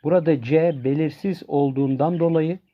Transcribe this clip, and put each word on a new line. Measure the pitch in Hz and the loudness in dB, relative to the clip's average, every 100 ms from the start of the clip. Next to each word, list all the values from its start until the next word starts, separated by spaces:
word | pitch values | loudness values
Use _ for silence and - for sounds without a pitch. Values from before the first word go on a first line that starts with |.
Burada | 147 180 160 147 | 0 0 2 0
c | 117 156 170 147 | 2 2 2 -2
belirsiz | 123 143 156 147 196 170 - | -2 -2 -2 -4 -6 -6 -4
olduğundan | 147 143 131 139 135 151 175 | 0 0 0 -2 0 0 0
dolayı | 170 165 160 185 _ | 0 0 -2 -4 _